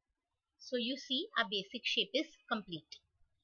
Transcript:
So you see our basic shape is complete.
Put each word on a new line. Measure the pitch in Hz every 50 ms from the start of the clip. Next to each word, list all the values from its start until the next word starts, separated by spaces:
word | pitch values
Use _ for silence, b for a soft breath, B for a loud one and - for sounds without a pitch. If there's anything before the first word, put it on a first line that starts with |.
| _ _ _ _ _ _ _ _ _ _ _ _
So | - - 262
you | 247 226 233 277
see | 285 - - 269 262 381 453 -
our | 240 226 196
basic | 208 196 196 - - 233 -
shape | - - 240 196 - -
is | 277 320 - - - _
complete. | - 240 220 196 - 170 151 - _ - - - _ _ _ _ _ _ _